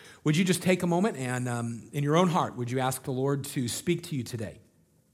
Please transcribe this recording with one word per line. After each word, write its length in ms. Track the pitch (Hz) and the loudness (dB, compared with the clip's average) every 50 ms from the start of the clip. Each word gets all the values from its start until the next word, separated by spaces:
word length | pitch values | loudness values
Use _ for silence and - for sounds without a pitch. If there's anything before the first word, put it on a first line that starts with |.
| - - - - - | -20 -20 -20 -4 -2
would 140 | 151 156 | 2 2
you 80 | 160 196 | 4 4
just 180 | 175 175 170 - | 2 2 2 2
take 220 | 180 185 180 180 | 2 2 2 2
a 20 | |
moment 300 | 175 170 175 190 226 208 | 2 2 2 2 0 0
and, 320 | 131 131 123 127 127 123 127 | -2 -4 -4 -2 -2 -2 -2
um, 340 | 120 120 117 117 117 113 - - - | -2 -2 -2 -4 -6 -8 -10 -8 -4
in 120 | 147 143 | -2 0
your 120 | 143 151 | 4 6
own 120 | 165 185 180 | 6 6 6
heart, 280 | 156 180 139 120 - | 4 2 2 0 -2
would 140 | 120 123 117 | -4 -4 -2
you 80 | 123 131 | -2 0
ask 240 | 127 131 131 - - | 0 0 -2 -2 -4
the 80 | 147 | -6
Lord 320 | 131 127 131 139 143 147 - | -2 -2 0 0 0 0 -2
to 200 | - - 147 123 | -4 -4 -4 -2
speak 380 | 117 - - - - 175 170 170 | -2 -4 -4 -2 -2 -2 -2 -2
to 100 | - 156 | -4 -6
you 80 | 135 113 | -6 -6
today? 380 | - - 110 110 90 - - - _ _ _ _ _ _ _ _ _ | -6 -6 -8 -8 -8 -10 -14 -20 _ _ _ _ _ _ _ _ _